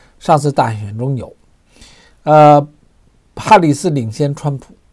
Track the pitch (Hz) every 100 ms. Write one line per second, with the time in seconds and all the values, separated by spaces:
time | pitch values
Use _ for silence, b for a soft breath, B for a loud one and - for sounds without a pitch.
0 | _ _ - 156 147 139 123 107 104 107
1 | 127 135 110 _ _ _ _ b b b
2 | b b - 151 151 147 147 _ _ _
3 | _ _ _ - - 214 165 143 185 147
4 | 113 110 147 143 147 139 - _ _